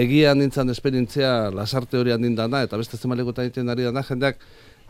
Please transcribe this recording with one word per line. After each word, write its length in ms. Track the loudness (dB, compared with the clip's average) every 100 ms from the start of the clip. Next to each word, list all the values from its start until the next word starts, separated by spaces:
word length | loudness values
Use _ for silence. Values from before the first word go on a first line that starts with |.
egia 300 | 4 6 6 6
nintzen 340 | 2 0 -2
esperientzia 800 | -2 -2 0 0 0 0 0 -2
lasarte 460 | -4 -4 -4 -2 0
hori 140 | 2
handin 240 | 2 0 0
dana, 260 | 0 -2
eta 140 | -2 -4
beste 200 | -6 -6
zenbat 200 | -4 -4
lekutan 260 | -4 -4 -6
egiten 240 | -4 -4
ari 140 | -2
dana, 200 | -2 -2
jendeak, 340 | -4 -2 -2 -2 -12 -20 -20 -20 -20